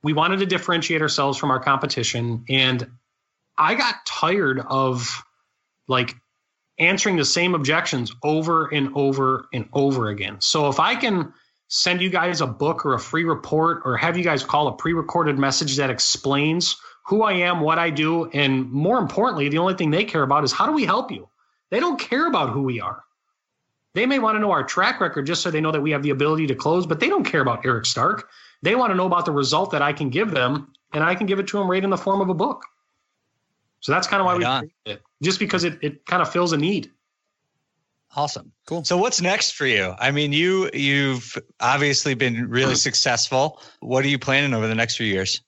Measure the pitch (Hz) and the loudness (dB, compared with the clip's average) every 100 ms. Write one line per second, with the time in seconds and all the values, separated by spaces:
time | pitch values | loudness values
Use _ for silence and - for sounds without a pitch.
0 | 151 151 170 196 196 180 - 170 160 160 | 0 2 2 2 0 0 0 -2 0 0
1 | 156 - 139 135 147 127 143 135 - - | 0 0 0 0 0 0 0 0 0 -2
2 | 117 117 120 117 - 135 131 123 120 - | -2 -2 -4 -4 -2 2 2 0 -4 -14
3 | _ _ _ _ _ - 156 233 247 202 | _ _ _ _ _ 0 2 2 -2 -4
4 | - - 160 196 147 131 123 135 131 123 | -10 -2 0 2 0 -2 -2 0 0 -2
5 | 120 - - _ _ _ _ _ - 127 | -4 -8 -14 _ _ _ _ _ -2 0
6 | 123 - _ _ _ _ _ - 165 196 | 0 -6 _ _ _ _ _ 0 0 2
7 | 214 175 135 175 180 170 139 160 170 135 | 2 2 2 0 0 0 0 0 0 -4
8 | 117 - 147 156 160 165 151 151 135 139 | -6 -4 -2 0 2 0 0 -2 -2 0
9 | 139 135 131 131 - 127 110 139 139 131 | 0 2 0 0 -4 -8 -4 0 2 2
10 | 107 101 98 101 - 160 147 135 170 240 | -2 -4 -8 -4 -2 2 2 2 2 2
11 | 240 190 151 _ _ _ _ - - 180 | 0 0 -2 _ _ _ _ -2 0 0
12 | 190 175 175 160 139 113 143 165 147 120 | 0 0 0 -2 -4 -2 -2 -2 -2 -2
13 | - 160 165 156 - 156 165 165 175 - | -2 -2 -2 -2 -2 0 2 0 -2 0
14 | 165 175 170 143 - 147 147 - 156 165 | 0 0 0 0 0 0 0 -2 -2 -2
15 | 156 175 156 139 139 131 151 135 139 117 | -2 0 0 2 0 0 -2 -2 -2 0
16 | - - 135 139 151 165 160 - - - | 0 0 0 2 2 0 -2 -4 -10 -20
17 | - 208 214 185 175 175 151 160 170 147 | -2 2 2 2 0 2 2 2 2 0
18 | 156 165 165 143 139 131 127 135 165 247 | 0 0 0 0 2 2 0 0 2 2
19 | 170 - 247 170 143 156 180 185 156 156 | 0 0 0 0 0 2 2 2 2 2
20 | - 160 135 143 139 - 226 302 185 208 | 0 0 2 2 2 0 0 0 2 0
21 | - - - _ _ _ _ 208 349 285 | -2 -12 -16 _ _ _ _ -2 0 -2
22 | - 254 339 180 139 120 135 117 92 101 | -2 0 0 0 0 -2 -2 -2 -6 -10
23 | _ _ _ _ _ _ _ _ _ 180 | _ _ _ _ _ _ _ _ _ -2
24 | 247 269 220 214 208 160 131 - 208 247 | 2 2 2 2 2 2 0 0 0 0
25 | 175 147 139 170 180 156 156 156 147 143 | -2 -2 -2 -2 -2 0 0 0 0 0
26 | 147 139 143 156 147 117 147 175 175 160 | 0 0 2 2 0 0 2 0 0 0
27 | 294 392 - 160 131 120 131 113 104 - | 0 0 0 0 0 0 -2 -2 -2 0
28 | 135 156 - - - _ 151 240 240 185 | 0 -2 -8 -20 -20 _ 0 2 2 2
29 | 185 175 165 143 131 151 190 151 143 143 | 2 2 0 0 0 0 0 0 0 0
30 | 143 139 220 151 123 147 143 _ _ 151 | -2 0 0 0 0 -2 -8 _ _ -2
31 | 160 185 208 190 196 202 185 185 196 185 | 0 0 0 -2 -2 -2 0 0 0 0
32 | - 196 190 165 247 - - _ _ _ | 0 0 0 0 -2 -4 -12 _ _ _
33 | _ _ _ _ _ _ _ _ - 165 | _ _ _ _ _ _ _ _ -2 -2
34 | 180 196 185 180 147 135 151 _ 107 101 | 2 2 2 2 0 -2 -4 _ -14 -14
35 | _ _ 156 190 208 185 170 151 151 147 | _ _ -2 -2 -2 0 -2 -4 -8 -8
36 | - 175 165 175 175 156 160 208 - _ | -4 -2 0 0 0 0 0 -2 -6 _
37 | _ _ _ _ _ _ _ _ _ _ | _ _ _ _ _ _ _ _ _ _
38 | _ - 147 - - _ - 170 147 175 | _ -4 -4 -4 -14 _ -8 -4 0 2
39 | 180 - 175 208 - - 139 107 92 92 | 2 2 0 0 0 0 2 2 0 0
40 | 123 143 147 147 175 190 185 139 139 139 | 0 2 2 2 2 2 0 0 0 2
41 | 139 127 123 - - _ 117 139 147 131 | 2 -2 -6 -12 -14 _ 0 2 2 2
42 | 147 123 127 117 120 120 135 123 127 - | 0 0 0 0 -2 0 2 2 0 2
43 | 135 120 - 131 151 - - _ - 127 | 2 0 0 0 0 -4 -20 _ -2 0
44 | 139 139 139 135 143 113 110 110 113 - | 2 0 2 2 2 0 0 0 -2 -2
45 | 110 95 95 - | 0 0 -2 -4